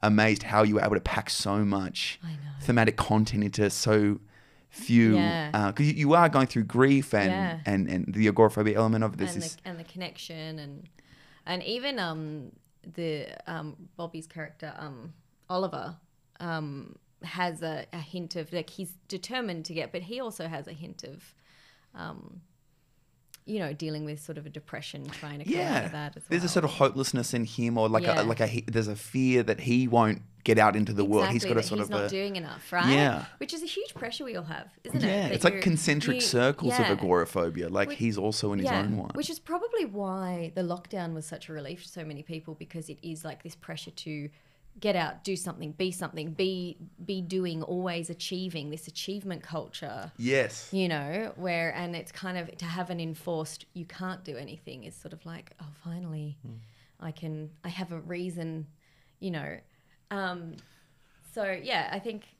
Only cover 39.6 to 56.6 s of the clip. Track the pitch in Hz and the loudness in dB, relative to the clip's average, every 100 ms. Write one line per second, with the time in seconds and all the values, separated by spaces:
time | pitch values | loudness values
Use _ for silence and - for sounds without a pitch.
39.6 | 453 466 302 202 196 190 185 180 165 165 | -2 -2 -4 -4 -6 -4 -4 -4 -6 -4
40.6 | 175 175 175 196 170 160 156 175 - 156 | -4 -4 -6 -6 -6 -6 -8 -12 -12 -12
41.6 | 139 175 - - 156 143 151 160 160 156 | -10 -12 -14 -12 -12 -12 -10 -12 -10 -14
42.6 | 160 170 160 151 - 156 160 143 165 - | -12 -12 -12 -12 -12 -10 -10 -12 -16 -18
43.6 | - 160 - - - 151 147 _ _ _ | -14 -12 -12 -14 -10 -8 -10 _ _ _
44.6 | - - 208 190 156 - - 185 180 175 | -20 -6 0 0 0 -6 -6 -6 -6 -8
45.6 | 156 151 185 180 170 160 156 156 190 185 | -10 -4 -4 -4 -8 -8 -10 -2 -2 -2
46.6 | 175 - 160 _ 175 196 175 190 180 160 | -6 -10 -18 _ -6 -6 -2 -2 -2 -4
47.6 | 160 180 180 170 170 170 - 185 185 165 | -4 -4 -2 -4 -6 -8 -6 -6 -6 -6
48.6 | 147 156 160 - - 202 190 170 - 160 | -8 -10 -12 -10 -8 -6 -6 -10 -8 -10
49.6 | - - 147 110 98 - 117 135 113 - | -8 -10 -10 -10 -12 -4 0 2 2 -2
50.6 | - 190 185 156 143 175 226 - 180 170 | -6 -2 0 0 -2 -4 -6 -6 -4 -2
51.6 | 165 - 175 170 - - 190 180 165 - | -2 -4 -6 -8 -10 -10 -8 -6 -8 -10
52.6 | 175 170 175 175 165 156 - 165 156 - | -8 -6 -6 -6 -6 -8 -6 -4 -6 -10
53.6 | - 185 170 - 185 185 185 127 139 - | -16 -14 -14 -10 -8 -8 -10 -12 -12 -14
54.6 | - 131 117 165 - 165 - 165 - _ | -16 -16 -16 -18 -18 -18 -16 -16 -18 _
55.6 | 156 147 170 170 180 156 151 151 120 113 | -18 -14 -10 -8 -8 -8 -8 -10 -14 -16